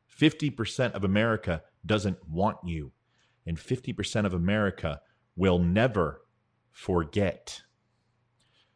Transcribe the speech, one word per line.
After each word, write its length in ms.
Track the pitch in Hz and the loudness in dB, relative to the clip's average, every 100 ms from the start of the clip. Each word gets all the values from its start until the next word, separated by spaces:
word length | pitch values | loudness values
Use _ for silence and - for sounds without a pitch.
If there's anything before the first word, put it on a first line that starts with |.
| _ | _
Fifty 420 | - 151 - 147 | 2 2 2 -2
percent 460 | - 107 - 123 95 | -4 -4 -2 -2 0
of 80 | |
America 580 | 95 101 113 110 - 80 - _ 87 | 2 4 2 0 -2 -4 -6 _ -2
doesn't 420 | 107 98 90 76 | 0 0 -4 -6
want 300 | 82 104 - | -2 0 -2
you. 280 | 87 80 67 - _ _ _ _ - | -6 -6 -8 -16 _ _ _ _ -10
And 140 | 82 | -8
fifty 340 | - 131 - | -4 -6 -4
percent 320 | 104 98 113 104 | -8 -4 -2 0
of 80 | |
America 680 | 90 87 107 101 92 80 73 _ _ _ - | 0 0 2 0 -2 -6 -8 _ _ _ 0
will 240 | 95 90 | 4 4
never 640 | 87 98 123 101 78 - _ _ _ _ _ | 4 4 2 2 -2 -4 _ _ _ _ _
forget. 880 | - - 90 78 101 95 - - - - _ _ _ _ _ _ _ _ _ _ | -10 -2 0 0 0 -2 -2 -12 -18 -20 _ _ _ _ _ _ _ _ _ _